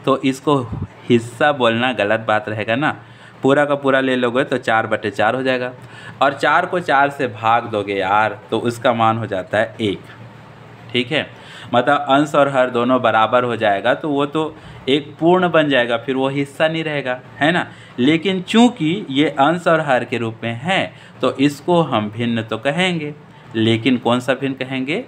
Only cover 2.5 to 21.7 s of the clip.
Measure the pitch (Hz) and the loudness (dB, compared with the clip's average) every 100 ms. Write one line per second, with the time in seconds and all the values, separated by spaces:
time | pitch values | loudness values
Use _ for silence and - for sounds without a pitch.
2.5 | 107 104 117 151 104 - - - - 135 | -6 -2 0 -2 -4 -14 -20 -20 -2 2
3.5 | 143 143 143 135 131 131 127 123 123 143 | 4 2 0 2 2 2 0 0 0 -2
4.5 | - - 113 107 107 107 101 104 127 131 | -2 0 0 0 -2 -4 0 0 0 -2
5.5 | 127 127 127 - - - - 135 139 151 | -2 -4 -10 -20 -20 -20 0 0 2 2
6.5 | 160 180 180 170 139 143 143 131 107 110 | 2 0 -4 0 2 2 0 -6 -2 0
7.5 | 120 113 107 101 98 92 104 110 101 - | 0 0 -4 -2 -2 0 2 2 -4 -6
8.5 | 110 120 117 135 117 113 113 107 95 90 | -4 -2 0 0 2 2 2 -4 -6 -2
9.5 | 104 113 - 107 87 - - - - - | -2 -2 -2 -4 -4 -10 -20 -20 -20 -20
10.5 | - - - - 120 123 151 98 - - | -20 -20 -20 -4 -4 -2 -4 -4 -14 -20
11.5 | - - 120 147 143 - 139 151 151 139 | -20 0 0 2 0 2 2 4 2 2
12.5 | 135 127 120 120 131 117 110 110 123 123 | 2 0 2 2 2 4 4 4 2 0
13.5 | 110 110 98 113 143 160 139 143 156 151 | 0 2 2 0 0 -2 -2 -2 -2 -4
14.5 | - - - - 147 147 - 160 185 180 | -8 -20 -10 0 0 -2 -2 2 2 2
15.5 | 165 151 131 120 113 123 131 135 139 139 | 2 2 2 2 -2 -2 -2 -2 -2 -6
16.5 | - 160 160 156 147 127 127 - - - | -2 -2 -2 -6 -6 -6 -8 -10 -2 0
17.5 | 175 - - - - 127 165 196 185 180 | 0 -4 -12 -16 0 2 2 0 -4 0
18.5 | 220 240 247 156 190 165 135 156 - 139 | 4 4 4 -4 -4 -4 0 0 2 0
19.5 | 175 170 160 147 127 117 117 117 110 117 | 2 2 0 2 0 0 -4 -4 -6 -8
20.5 | 117 156 190 104 - - - 127 131 143 | -6 -4 -2 -4 -10 -20 -4 -4 2 0
21.5 | 143 - | 0 0